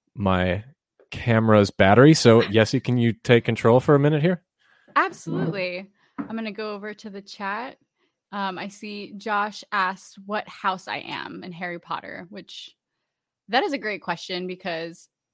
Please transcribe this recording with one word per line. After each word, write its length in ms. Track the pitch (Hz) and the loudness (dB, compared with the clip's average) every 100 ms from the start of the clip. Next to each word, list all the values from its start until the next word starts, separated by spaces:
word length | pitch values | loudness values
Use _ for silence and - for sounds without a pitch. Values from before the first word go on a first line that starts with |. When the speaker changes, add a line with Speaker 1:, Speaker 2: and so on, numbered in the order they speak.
| _ | _
Speaker 1:
my 480 | - 101 92 92 90 120 _ _ _ _ | -4 0 2 0 -2 -6 _ _ _ _
camera's 600 | - - 113 110 107 101 | -8 0 2 6 4 4
battery. 420 | - 95 107 143 | 4 6 8 8
So, 260 | 156 123 113 | 8 6 6
Speaker 2:
<laughs> 120 | 107 | 6
Speaker 1:
Yessie, 280 | 104 110 131 | 2 2 0
can 140 | - 123 | -2 0
you 160 | 117 | 0
take 300 | 107 - 120 | -2 2 2
control 360 | - 113 117 120 | 4 0 4 4
for 160 | - 143 | 6 4
a 20 | |
minute 240 | 143 151 | 4 2
here? 200 | 160 180 _ _ _ _ _ | 0 -2 _ _ _ _ _
Speaker 2:
Absolutely. 960 | - 359 330 - - 165 196 180 180 196 _ _ - | -2 -2 -4 -8 -6 -4 -4 -6 -8 -14 _ _ -16
I'm 180 | - 226 | -12 -10
gonna 160 | 220 | -10
go 220 | 202 214 | -10 -10
over 200 | 208 208 | -10 -12
to 160 | 208 220 | -16 -16
the 100 | 196 | -18
chat. 580 | 202 - 196 208 262 - _ _ _ _ _ | -18 -12 -10 -8 -10 -16 _ _ _ _ _
Um, 260 | 202 196 185 | -8 -8 -8
I 120 | 196 | -12
see 440 | 196 214 208 202 202 | -14 -14 -14 -14 -14
Josh 480 | 220 208 208 202 - | -6 -4 -4 -8 -8
asked 460 | 208 185 190 - - | -4 -4 -6 -14 -20
what 240 | 196 214 - | -10 -10 -10
house 380 | - 202 185 - | -8 -6 -6 -8
I 120 | - | -10
am 440 | - 131 - 180 | -10 -12 -12 -14
in 80 | 185 | -16
Harry 300 | 170 180 170 | -12 -12 -12
Potter, 460 | 170 170 - - 175 | -10 -12 -12 -16 -16
which 400 | 202 185 - - _ _ _ _ _ _ _ - | -18 -18 -20 -20 _ _ _ _ _ _ _ -4
that 160 | 226 | -2
is 80 | 381 | 0
a 60 | 277 | -4
great 240 | 208 196 | -6 -8
question 440 | - 170 - 180 180 | -8 -8 -8 -8 -8
because 640 | 185 185 165 170 170 - _ _ | -10 -8 -8 -10 -14 -20 _ _